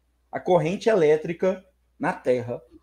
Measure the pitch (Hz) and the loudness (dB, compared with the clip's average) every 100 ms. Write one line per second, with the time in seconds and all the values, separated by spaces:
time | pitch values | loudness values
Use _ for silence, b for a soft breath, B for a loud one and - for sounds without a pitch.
0 | _ _ _ 135 - 180 156 208 233 214 | _ _ _ -8 0 2 0 -2 0 4
1 | 151 156 165 170 185 190 - _ _ _ | 4 2 -2 -4 -4 -4 -10 _ _ _
2 | 156 - 131 123 113 120 - - | -8 -4 -2 -2 -4 -10 -14 -20